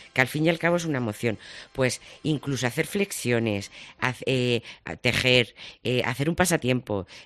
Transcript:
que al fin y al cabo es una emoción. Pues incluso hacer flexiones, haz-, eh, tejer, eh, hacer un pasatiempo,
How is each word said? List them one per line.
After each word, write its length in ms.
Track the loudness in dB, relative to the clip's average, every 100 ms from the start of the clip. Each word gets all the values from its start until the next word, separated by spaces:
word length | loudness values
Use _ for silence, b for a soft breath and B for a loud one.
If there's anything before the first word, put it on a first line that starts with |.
| B
que 80 | 0
al 60 | 0
fin 180 | 2 2
y 40 |
al 80 | 2
cabo 200 | 2 2
es 80 | 0
una 120 | 0
emoción. 400 | -2 -2 -2 -2 B B B
Pues 260 | 0 0 0 B B
incluso 420 | -2 -2 -2 -2 -2
hacer 220 | -2 -2
flexiones, 840 | -2 -2 -2 0 2 2 0 -4 B B B
haz-, 240 | -4 -2 -2
eh, 360 | 0 2 0 B B -12 -4
tejer, 520 | 0 2 4 4 4 B B B
eh, 180 | -2 0 0
hacer 240 | -2 0
un 60 | 2
pasatiempo, 680 | 2 2 2 0 0 -4 -6 B